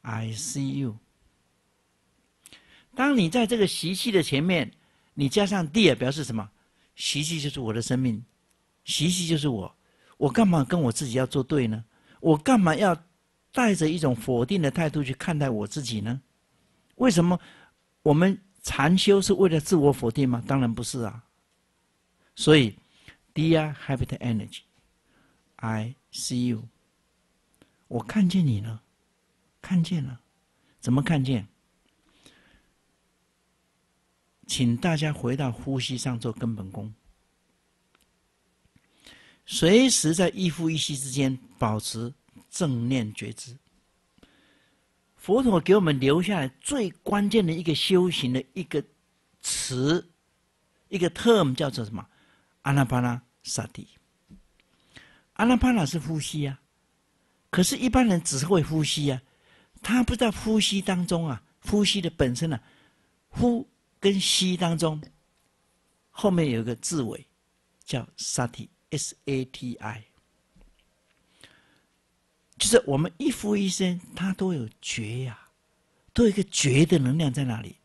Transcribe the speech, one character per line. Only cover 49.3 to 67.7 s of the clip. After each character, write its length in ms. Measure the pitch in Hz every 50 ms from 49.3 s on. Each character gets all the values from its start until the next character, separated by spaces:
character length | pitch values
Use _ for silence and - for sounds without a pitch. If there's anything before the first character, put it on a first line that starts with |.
| _ _
词， 680 | - - - - - - 131 123 131 143 165 202 - _ _ _ _ _ _ _ _ _ _ _ _ _ _ _ _ _
一 100 | 196 190
个 120 | 180 170
term 440 | 175 - - 233 233 208 170 135 127
叫 160 | - 160 139
做 140 | 123 - 113
什 100 | 104 113
么？ 120 | - 110 _ _ _ _ _ _ _ _ _ _ _
阿 100 | _ 139
那 120 | 139 143 135
巴 160 | 113 127 123
那 200 | 123 123 120 120 _ _ _ _
萨 240 | _ - - - 107 -
提。 200 | _ - - - _ _ _ _ _ _ _ _ - - _ _ _ _ _ _ _ _ _ _ _ - - _ _ _ _ _ _
阿 100 | - 208
那 120 | 240 254
巴 160 | 233 262 254
那 120 | 247 220 156
是 140 | 143 - 165
呼 220 | 131 151 165 156
吸 260 | 143 - - 151 143
啊， 140 | 139 135 - _ _ _ _ _ _ _ _ _ _ _ _ _ _ _ _ _ _ -
可 80 | 180
是， 140 | 185 - 277
一 120 | 254 233 254
般 160 | 226 254 254
人 160 | 226 185 170
只 160 | 160 - -
是 80 | 135 139
会 160 | 165 196 170
呼 220 | 147 - 160 160
吸 300 | 151 143 - 151 147 143
啊， 100 | 127 127 _ _ _ _ _ _ _ _ _ _ _ -
他 220 | - - 220 254
不 80 | 240 -
知 140 | 247 220 254
道 80 | 226
呼 260 | 202 - - 220 220 214
吸 240 | 196 - 196 196
当 240 | 185 - 185 180 175
中 220 | - 180 165 165 156
啊， 120 | 127 98 _ _ _ _
呼 240 | _ - 208 208 208
吸 160 | 175 - 202
的 100 | 170 165
本 240 | - - 147 123 123
身 180 | 123 160 165
啊， 80 | 147 107 _ _ _ _ _ _ _ _ _ _ _ _ _ _
呼 360 | - - 240 247 240 233 381 _ _ _ _ _ _ _
跟 200 | - 196 196 196
吸 360 | 180 - - - 185 185 180
当 200 | 170 180 165 165
中， 240 | 156 165 160 156 151 151 - _ _ _ _ _ _ _ _ _ _ _ _ _ _ _ _ _ _ _ _
后 220 | _ - - 202
面 180 | 180 175 160 143
有 100 | 120 113
一 40 | 113
个 100 | 120 117
字 280 | - - - 175 156
尾， 220 | 123 107 - - - _ _ _ _ _ _ _ _ _